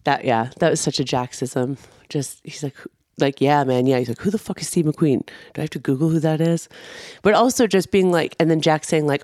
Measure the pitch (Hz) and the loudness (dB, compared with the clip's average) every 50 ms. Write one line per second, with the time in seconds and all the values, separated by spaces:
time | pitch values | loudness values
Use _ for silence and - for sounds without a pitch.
0 | - 147 139 - - 131 117 113 117 127 - - 175 160 170 - - 156 - - | -4 -2 -2 -2 0 0 0 0 0 -2 -4 -2 0 0 0 0 -2 -2 -2 -4
1 | 135 - - 123 123 - - - 127 120 - 131 123 131 139 - - - - _ | -2 -2 -2 -4 -4 -4 -8 -8 -8 -6 -4 -4 -4 -4 -6 -8 -14 -20 -20 _
2 | _ - - 147 131 - - - - 156 - - 147 135 - - - - _ _ | _ -8 -6 -6 -6 -8 -10 -18 -20 -18 -14 -10 -10 -10 -10 -12 -18 -20 _ _
3 | _ _ _ - 139 143 139 - 131 143 147 147 135 131 127 123 127 135 131 123 | _ _ _ -2 -2 -2 0 2 2 4 4 4 2 2 2 2 2 2 2 2
4 | 123 117 117 - - 202 190 220 - - 185 - 160 - - 180 156 151 147 - | 0 -2 -6 -4 -4 -4 -4 -4 -4 -8 -10 -10 -8 -4 -2 0 0 0 0 0
5 | 165 147 127 - - - - - - - - 135 151 156 - 143 - 139 135 131 | 2 2 2 0 -2 -6 -14 -20 -20 -14 -10 -8 -8 -8 -8 -6 -4 -2 -2 0
6 | 165 160 160 160 147 160 156 151 165 165 170 165 - - - - - - - - | 0 0 0 0 0 0 0 0 0 0 0 -2 -4 -8 -20 -20 -20 -20 -20 -18
7 | - - - - - 202 208 220 233 262 - - 240 190 - 190 - - - 196 | -18 -20 -10 -2 0 2 4 4 4 4 2 2 2 2 2 2 2 2 2 2
8 | 185 180 175 160 - - - - 165 160 160 160 147 165 156 151 - - 165 156 | 4 4 2 2 0 0 0 0 2 2 2 2 2 2 2 2 0 0 0 0
9 | 151 147 139 143 | 2 2 0 2